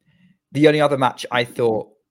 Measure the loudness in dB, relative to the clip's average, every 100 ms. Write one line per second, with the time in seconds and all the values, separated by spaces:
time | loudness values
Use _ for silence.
0 | _ _ _ _ _ 2 2 4 0 0
1 | -2 -4 -6 -4 -4 -2 -2 -2 -6 _
2 | _